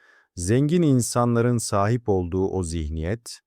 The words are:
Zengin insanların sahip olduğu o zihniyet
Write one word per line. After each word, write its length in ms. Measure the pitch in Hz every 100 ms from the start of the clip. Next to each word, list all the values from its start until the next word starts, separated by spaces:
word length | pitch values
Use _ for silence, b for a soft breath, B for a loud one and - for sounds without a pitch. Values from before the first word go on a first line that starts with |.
| b b b 90
Zengin 460 | 87 123 147 175
insanların 760 | 156 127 113 123 120 117 120 117
sahip 520 | - 101 104 120 110
olduğu 380 | 95 87 92 95
o 160 | 92
zihniyet 760 | 85 82 76 80 82 117 - -